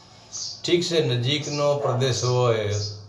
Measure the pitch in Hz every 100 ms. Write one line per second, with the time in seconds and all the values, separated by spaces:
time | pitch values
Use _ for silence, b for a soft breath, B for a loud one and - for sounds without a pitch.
0 | B B B - - - - 175 170 165
1 | 135 123 123 147 143 147 147 143 139 123
2 | 135 - 123 123 123 110 104 104 - -